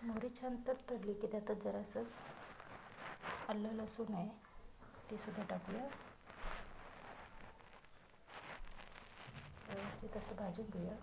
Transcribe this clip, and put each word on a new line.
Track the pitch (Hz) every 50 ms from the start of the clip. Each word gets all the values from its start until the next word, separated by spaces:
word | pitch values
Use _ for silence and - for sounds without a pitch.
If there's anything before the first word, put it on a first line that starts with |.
| 233
मोहरी | 233 226 220 240 247
छान | 233 - 254 254 247 233 240 -
तडतडली | 262 254 - - 247 220 190 202 202
की | 196 220 208
त्यातच | - 214 208 - 214 202 -
जरासं | 208 196 202 208 - - 214 233 233 - - - - - - - - - - - - - - - - - - - - - - - - - - - -
आलं | 214 208 208 214 220
लसूण | 220 220 214 - - 226 214 214
आहे | 180 175 214 - - - - - - - - - - - - - - - -
ते | 220 214
सुद्धा | - 220 180 185 208
टाकूया. | - - 180 175 185 185 220 254 277 269 - - - - - - - - - - - - - - - - - - - - - - - - - - - - - - - - - - - - - - - - - - - - - - - - - - - - - - - - - - - - - - - - - - - - - - - - - - -
व्यवस्थित | 202 196 196 208 208 - - 214 - 208
असं | 202 - 220
भाजून | 190 208 190 170 - 220
घेऊया. | 214 202 180 175 180 202 226